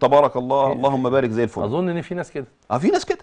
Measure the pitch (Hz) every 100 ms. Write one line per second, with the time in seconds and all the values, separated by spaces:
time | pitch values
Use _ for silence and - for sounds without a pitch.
0 | 123 143 135 127 127 139 135 120 139 135
1 | 123 135 123 110 113 - 104 156 185 170
2 | - 180 170 147 127 _ - 123 214 370
3 | - 370